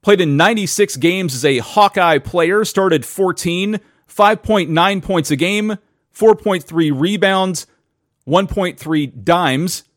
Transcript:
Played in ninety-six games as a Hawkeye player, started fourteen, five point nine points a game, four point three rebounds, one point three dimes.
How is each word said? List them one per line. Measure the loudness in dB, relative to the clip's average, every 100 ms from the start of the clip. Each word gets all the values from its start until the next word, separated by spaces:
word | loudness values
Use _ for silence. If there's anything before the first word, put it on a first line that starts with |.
Played | 4 2
in | 4 2
ninety-six | 2 2 -4 -2 -2 0
games | 0 0 -4
as | -2
a | 0 0
Hawkeye | -2 2 2 4 2 2
player, | 0 -2 0 0
started | 0 0 2 0
fourteen, | -2 -4 -4 -2 -4 -4 -4 -6 _ _ _
five | 2 2 2
point | 0 -2 0
nine | 0 0 0
points | -2 -2 -2
a | -2
game, | -2 -2 -4 -6 _ _ _
four | 0 4
point | 4 2 -4
three | -4 -2 0
rebounds, | 0 -2 0 2 2 0 -4 -10 _ _ _ _ _
one | -2 0 0
point | -2 -4 -6
three | -4 -2 -2
dimes. | -6 0 2 2 -2 -4 -6 _